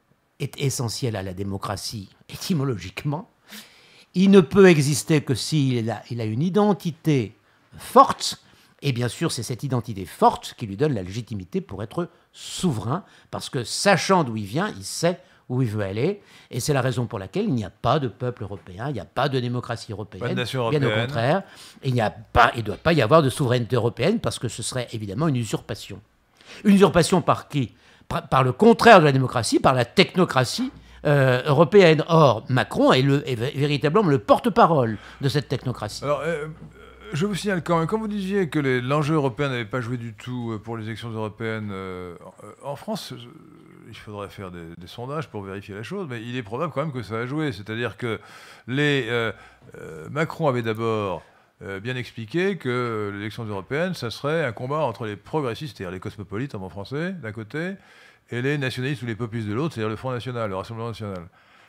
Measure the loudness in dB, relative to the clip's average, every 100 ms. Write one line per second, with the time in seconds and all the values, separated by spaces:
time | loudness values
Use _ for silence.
0 | _ _ _ -10 -10 -4 -2 -2 -4 -4
1 | -4 -4 -6 -6 -6 -4 -4 -6 -8 -12
2 | -14 _ -18 -10 -2 0 0 -4 -8 -8
3 | -6 -6 -8 _ _ -20 -20 -20 -20 -20
4 | _ 4 8 8 8 8 8 8 4 0
5 | 2 2 2 -2 0 2 2 2 -2 -4
6 | -6 -6 -4 0 0 4 4 2 -2 -4
7 | 0 2 0 -8 _ _ _ -20 4 8
8 | 8 6 -6 -8 _ _ _ _ -2 0
9 | -2 -2 -4 -4 -6 -6 -4 -4 -4 -8
10 | -8 2 2 2 -8 -10 -8 -2 -2 -2
11 | -4 -8 -8 -10 -8 -8 -8 -10 -10 -8
12 | -8 _ _ -20 -14 -4 -2 0 -2 -4
13 | -6 -20 -12 -10 -8 -6 -6 -2 2 2
14 | 4 2 2 -2 -4 -4 -4 -6 -12 -2
15 | -2 -2 -8 _ -6 -2 -2 -2 -4 -2
16 | -2 -2 -10 -20 -12 -6 -2 0 0 -2
17 | -4 -6 -6 -4 -2 -2 -4 -4 0 2
18 | 0 -6 -8 -8 -10 -12 -14 -12 -8 -8
19 | -8 -2 0 0 -2 -4 -6 -8 -8 -10
20 | -10 -8 -4 -4 -4 -2 0 0 2 0
21 | 0 0 2 2 -2 -16 -20 -8 -2 0
22 | 0 -2 -2 4 4 4 -6 -2 2 2
23 | 6 6 6 2 0 0 0 0 0 0
24 | 0 0 -2 -4 -6 -6 -6 -6 -6 -8
25 | -6 -2 0 0 -2 -6 -6 -12 -12 -16
26 | -18 _ _ _ -20 -2 6 8 8 6
27 | 4 4 4 0 0 -4 -4 -6 _ -18
28 | -8 -8 0 2 4 6 6 8 10 10
29 | 10 4 2 0 0 2 4 4 2 2
30 | 2 2 2 2 0 -2 -6 -8 -20 -4
31 | 2 4 4 2 4 4 8 8 8 6
32 | 4 6 6 4 2 0 0 2 4 6
33 | 4 2 0 -4 -4 -2 -2 0 0 2
34 | 2 2 4 2 4 4 6 6 2 -2
35 | -10 -6 -2 -2 -2 -4 -4 -6 -8 -6
36 | -4 -2 -2 -6 -8 -14 -20 -20 -20 -20
37 | -10 -4 -2 -2 -2 -2 0 0 2 -2
38 | -4 -4 -2 0 0 0 0 0 0 0
39 | 2 2 0 0 -4 -4 -4 -6 -4 -6
40 | -8 -12 -10 -6 -6 -6 -8 -8 -8 -8
41 | -8 -6 -8 -6 -6 -6 -6 -8 -8 -10
42 | -12 -14 -20 -20 -20 -16 -12 -12 -8 -10
43 | -10 -16 -18 -20 -20 -20 -20 -20 -20 -18
44 | -14 -10 -10 -10 -12 -12 -14 -16 -16 -14
45 | -10 -8 -8 -10 -10 -12 -12 -12 -10 -10
46 | -8 -10 -8 -8 -8 -6 -6 -4 -6 -6
47 | -6 -6 -4 -4 -4 -6 -8 -6 -6 -6
48 | -6 -6 -8 -20 -20 -18 -6 0 2 2
49 | 0 -2 -2 -6 -14 -20 -20 -18 -16 -14
50 | -10 -4 -4 -2 0 0 -2 -2 -2 -2
51 | -2 -6 -10 _ _ -16 -12 -10 -8 -8
52 | -8 -12 -6 -2 -2 -2 -2 -2 -2 -4
53 | -6 -6 -8 -8 -8 -8 -6 -4 -4 -4
54 | -6 -6 -4 -2 -2 -4 -6 -2 -2 -4
55 | -8 -8 -6 -4 -4 -6 -10 -10 -10 -8
56 | -10 -12 -10 -8 -8 -10 -12 -12 -10 -8
57 | -6 -8 -10 -12 -10 -8 -8 -10 -16 -20
58 | -20 _ -8 -4 -2 0 -2 -4 -4 -4
59 | -6 -6 -6 -6 -4 -2 -4 -4 -4 -4
60 | -6 -8 -6 -6 -4 -6 -8 -8 -10 -8
61 | -8 -10 -12 _ _ _